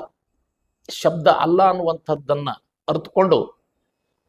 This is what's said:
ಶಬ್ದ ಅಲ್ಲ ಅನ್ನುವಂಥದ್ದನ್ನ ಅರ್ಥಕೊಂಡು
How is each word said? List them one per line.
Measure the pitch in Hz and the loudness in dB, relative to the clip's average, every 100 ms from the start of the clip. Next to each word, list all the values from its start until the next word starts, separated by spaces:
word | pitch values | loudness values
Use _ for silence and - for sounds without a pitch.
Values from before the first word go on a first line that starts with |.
| - _ _ _ _ _ _ _ - | -4 _ _ _ _ _ _ _ -18
ಶಬ್ದ | - 160 165 151 - | -4 -2 2 2 2
ಅಲ್ಲ | 160 180 190 | 0 2 2
ಅನ್ನುವಂಥದ್ದನ್ನ | 180 170 165 - 147 135 143 143 - _ _ - | 0 -4 -6 -6 -6 -4 -6 -6 -10 _ _ -6
ಅರ್ಥಕೊಂಡು | 156 - - 190 135 - - _ _ _ _ _ _ | -6 -2 0 4 2 0 -10 _ _ _ _ _ _